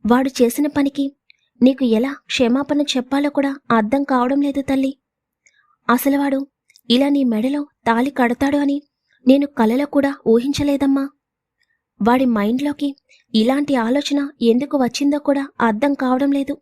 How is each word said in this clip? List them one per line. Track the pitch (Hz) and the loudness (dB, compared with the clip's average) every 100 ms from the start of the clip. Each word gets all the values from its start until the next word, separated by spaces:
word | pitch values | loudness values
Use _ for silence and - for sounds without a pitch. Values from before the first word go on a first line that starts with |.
| 214 | 2
వాడు | 247 269 - | 0 0 0
చేసిన | 240 247 294 | 0 2 -2
పనికి | 294 277 277 277 _ _ _ _ _ | 0 -2 -2 -8 _ _ _ _ _
నీకు | 247 269 | 2 4
ఎలా | 254 220 269 277 _ | 0 0 -2 -6 _
క్షమాపణ | - 240 254 285 294 | -2 0 0 -2 -2
చెప్పాలో | 294 262 254 277 285 | -2 -4 -2 -2 -2
కూడా | 285 277 277 _ | -2 -4 -6 _
అర్థం | 226 214 277 | -2 0 -2
కావడం | 285 254 247 277 | 0 0 0 0
లేదు | 285 277 | 0 -2
తల్లి. | 269 269 269 285 _ _ _ _ _ _ _ _ - | -2 -2 -2 -6 _ _ _ _ _ _ _ _ -2
అసలు | 247 277 277 | 0 0 0
వాడు | 285 269 277 _ _ _ - | 0 -4 -6 _ _ _ 0
ఇలా | 240 277 | 2 2
నీ | 285 | 2
మెడలో | 254 214 254 294 294 _ - | 0 0 -2 -4 -6 _ -2
తాళి | 226 262 | 0 -2
కడతాడు | 269 240 240 277 294 | 0 -2 0 -2 0
అని | 285 285 _ _ _ _ 247 | -2 -4 _ _ _ _ 2
నేను | 277 285 | 2 2
కలలో | - 220 254 285 | 0 0 0 0
కూడా | 285 277 277 - | 0 -2 -2 2
ఊహించలేదమ్మా. | 226 262 285 285 277 277 269 277 _ _ _ _ _ _ _ _ _ | 2 2 -2 0 0 0 0 -2 _ _ _ _ _ _ _ _ _
వాడి | 208 254 | 0 2
మైండ్లోకి | 262 220 208 254 285 285 285 277 _ _ _ | 2 0 0 -2 -4 -4 -6 -8 _ _ _
ఇలాంటి | 220 226 269 285 | 0 2 0 0
ఆలోచన | 262 226 277 285 285 285 - | -2 0 -2 -2 -4 -4 0
ఎందుకు | 233 240 285 285 | 2 2 0 -2
వచ్చిందో | 240 - 285 285 | -2 0 -2 0
కూడా | 285 277 277 - | -2 -2 -4 -2
అర్థం | 233 214 285 | -2 0 -2
కావడం | 277 254 254 277 | 0 -2 0 0
లేదు. | 277 269 294 | -2 -4 -10